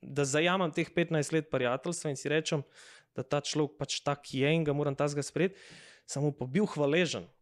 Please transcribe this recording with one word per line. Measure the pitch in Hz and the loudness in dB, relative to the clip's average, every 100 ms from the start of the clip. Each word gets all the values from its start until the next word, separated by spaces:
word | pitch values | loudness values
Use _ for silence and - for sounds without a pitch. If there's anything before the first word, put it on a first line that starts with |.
da | - 139 | -8 -2
zajamem | 143 147 170 185 180 | 0 2 2 2 0
teh | 151 165 | 0 -2
petnajst | - 170 160 143 | 0 0 2 2
let | 160 151 | 0 0
prijateljstva | 135 123 131 170 170 156 | 0 0 0 -2 -4 -4
in | 135 | -4
si | 143 | 0
rečem, | 151 156 156 135 - - - _ | 0 0 -2 -4 -14 -20 -20 _
da | - | -10
ta | 127 147 | -2 -2
človek | - 151 147 147 | -2 0 0 -2
pač | 143 - | -6 -4
tak | - 143 - | -2 -4 -4
je | 135 139 | 0 2
in | 165 | 4
ga | 151 | 2
moram | 143 147 | 0 0
takega | 139 147 143 | 0 -2 -2
sprejeti, | 135 - 180 - - - - - | -4 0 -2 -2 -20 -20 -20 -20
sem | _ - | _ -2
mu | 147 | -2
pa | 143 131 | -2 -2
bil | 143 208 | 0 0
hvaležen. | - 143 156 170 123 85 _ | 2 2 2 2 -2 -8 _